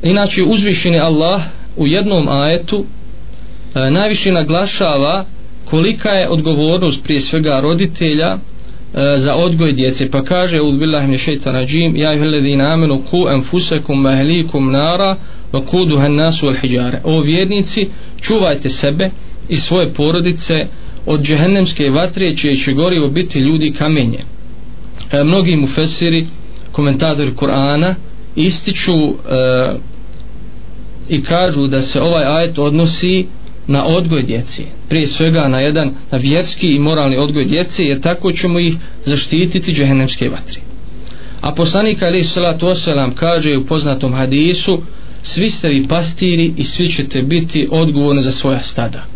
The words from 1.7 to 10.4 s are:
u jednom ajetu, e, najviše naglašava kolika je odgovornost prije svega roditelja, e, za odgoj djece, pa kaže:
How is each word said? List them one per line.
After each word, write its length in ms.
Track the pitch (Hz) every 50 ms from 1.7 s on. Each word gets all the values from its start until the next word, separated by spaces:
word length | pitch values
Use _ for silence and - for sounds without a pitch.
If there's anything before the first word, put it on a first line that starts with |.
| - -
u 100 | 165 143
jednom 400 | 156 196 202 208 202 175 151 131
ajetu, 580 | 135 139 139 151 165 170 170 - - 208 - - - - - - - - - - - - - - - - - - -
e, 160 | 139 131 131
najviše 400 | 143 175 202 214 214 - - 196
naglašava 960 | 180 170 156 139 160 170 196 202 - - 202 165 147 139 139 143 170 196 190 - - - - - - - -
kolika 440 | - - 156 165 208 220 220 - 214
je 200 | 202 190 180 165
odgovornost 720 | 170 160 151 160 160 143 151 156 170 185 185 165 135 131 -
prije 180 | - 156 143
svega 380 | 135 - - 160 156 156 143 131
roditelja, 760 | 135 147 165 170 196 185 160 - 170 160 151 151 156 175 190 190
e, 0 | - - - - - - - - - - - - 139 143 143 139
za 180 | 131 143 135
odgoj 380 | 139 170 175 170 160 165 156 139
djece, 380 | 127 131 131 131 - 139 131
pa 120 | - 139 -
kaže: 340 | - 180 180